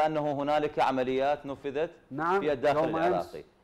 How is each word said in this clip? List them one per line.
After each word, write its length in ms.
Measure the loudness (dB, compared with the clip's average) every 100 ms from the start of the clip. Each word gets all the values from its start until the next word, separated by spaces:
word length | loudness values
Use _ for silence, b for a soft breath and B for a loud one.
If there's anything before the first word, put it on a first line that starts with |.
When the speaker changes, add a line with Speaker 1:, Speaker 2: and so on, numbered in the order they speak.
| 4
Speaker 1:
أنه 260 | 2 0
هنالك 480 | 0 0 0 0 0
عمليات 640 | 0 2 0 2 2 0 -4
نفذت 460 | -8 -6 -4 -4 -6 -12
Speaker 2:
نعم، 280 | -4 0 0
Speaker 1:
في 140 | 0
الداخل 240 | 2 2 2
Speaker 2:
يوم 180 | 0 0
أمس. 120 | 0
Speaker 1:
العراقي. 360 | 0 -4 -12 -16 _